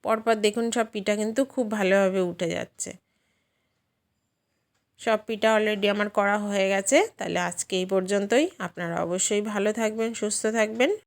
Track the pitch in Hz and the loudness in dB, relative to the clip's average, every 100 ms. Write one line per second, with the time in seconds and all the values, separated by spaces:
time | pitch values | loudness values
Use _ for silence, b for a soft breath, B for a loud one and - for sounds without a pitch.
0 | - 220 220 220 208 208 233 240 226 214 | -2 -2 0 2 2 0 -2 -2 -2 -2
1 | 196 208 214 226 269 - 226 214 190 196 | -2 -2 0 0 0 0 -2 0 4 4
2 | 190 190 180 175 170 175 180 _ - 180 | 4 2 0 -2 -4 -4 -8 _ -12 -12
3 | _ _ _ _ _ _ _ _ _ _ | _ _ _ _ _ _ _ _ _ _
4 | _ _ _ _ _ _ _ _ _ _ | _ _ _ _ _ _ _ _ _ _
5 | - 214 - 220 220 220 214 208 202 208 | -2 -2 -2 0 2 4 2 0 0 0
6 | 208 220 202 208 208 202 190 196 196 285 | 0 0 2 0 0 0 2 0 4 4
7 | 440 - - 175 175 175 - 185 185 190 | 2 -4 -4 -2 -2 -6 -4 -4 0 0
8 | 185 202 196 240 339 - 180 - 170 170 | 0 -2 2 2 2 -2 -10 -6 -6 -4
9 | 170 180 - 208 214 208 208 214 220 220 | -2 -2 0 0 -2 -2 -2 0 -2 -2
10 | 226 226 214 214 220 226 214 220 269 427 | -6 -4 -4 -2 -2 0 -2 2 0 0